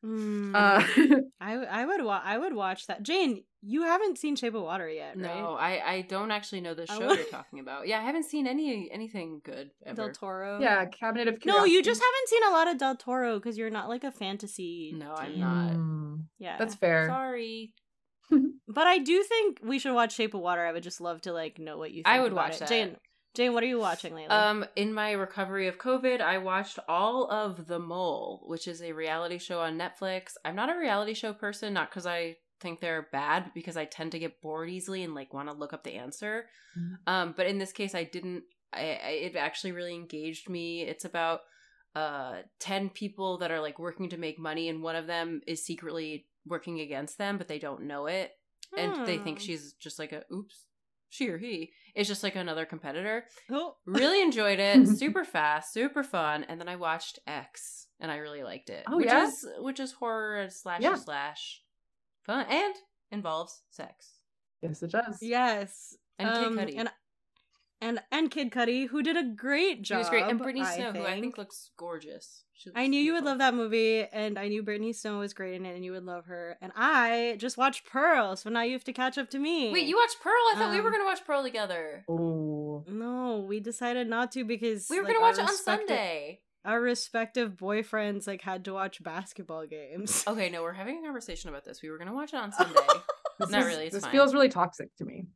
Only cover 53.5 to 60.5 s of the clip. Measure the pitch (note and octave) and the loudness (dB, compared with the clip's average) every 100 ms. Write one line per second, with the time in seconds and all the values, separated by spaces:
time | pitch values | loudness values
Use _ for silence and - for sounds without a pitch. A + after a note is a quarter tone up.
53.5 | C4+ E4 - - G3+ C4+ G4 F#4 A#3 G#3 | -6 -4 -10 -2 4 6 6 4 4 2
54.5 | G3 G3 G3+ C4 G#3+ C#4+ F#4+ F4 E3+ D3+ | 4 8 10 10 8 4 0 -2 0 2
55.5 | D3+ D#3 A3 C4+ C#4 C4+ F#3 D#3 D3+ D3 | 2 -2 -2 -2 -2 -4 0 0 -2 -4
56.5 | E3 F3 F3+ E3+ E3 - - - D3 - | -8 -8 -4 -2 -2 -4 -14 -10 -10 -10
57.5 | - - - - _ D#3+ D3 D3+ D3 B2+ | -14 -14 -14 -20 _ -8 -6 -8 -10 -10
58.5 | G#2 - F#2 - D#4 C4 B3+ G4+ - - | -10 -10 -12 -2 2 6 6 6 0 -10
59.5 | - C4 C4+ C4 - A#3 A3 G#3+ G#3 F#3+ | -8 -6 -6 -6 -6 -4 -2 -2 -4 -6